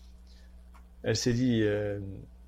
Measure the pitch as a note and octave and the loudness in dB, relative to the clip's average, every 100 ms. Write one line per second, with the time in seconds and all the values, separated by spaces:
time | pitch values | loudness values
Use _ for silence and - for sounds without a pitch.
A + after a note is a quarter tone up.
0 | - - - - - - - - - - | -20 -20 -20 -20 -20 -20 -20 -20 -20 -6
1 | - A2+ B2+ A#2 B2+ A#2 G#2+ G#2 G#2 G2+ | -2 0 2 2 4 4 4 2 -2 -4
2 | G2 G2+ - - | -8 -10 -14 -18